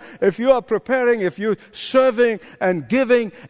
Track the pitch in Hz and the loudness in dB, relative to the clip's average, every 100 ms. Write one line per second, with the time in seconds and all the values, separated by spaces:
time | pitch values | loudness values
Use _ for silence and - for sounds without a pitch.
0 | - - 196 196 254 254 - 214 - 262 | -6 -4 -2 2 2 2 0 -4 -2 -2
1 | 240 240 180 - 214 196 - - - 262 | 0 0 -2 -4 -4 -4 -8 -12 -2 2
2 | 262 220 240 214 - - 185 180 120 254 | 2 2 0 -2 -10 -4 -2 -2 -2 0
3 | 240 247 214 - | 2 0 0 -10